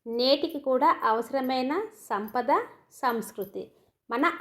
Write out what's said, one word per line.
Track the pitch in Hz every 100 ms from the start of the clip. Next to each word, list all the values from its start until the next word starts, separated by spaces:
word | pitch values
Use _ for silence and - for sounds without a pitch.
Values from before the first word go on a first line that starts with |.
| -
నేటికి | 233 254 285 330 294
కూడా | 269 254 294 359
అవసరమైన | 233 220 233 269 254 262 254 311 427 - -
సంపద, | 214 214 247 233 330 480 - _
సంస్కృతి, | - 254 233 202 - 190 196 - _ _ _ -
మన | 233 330 330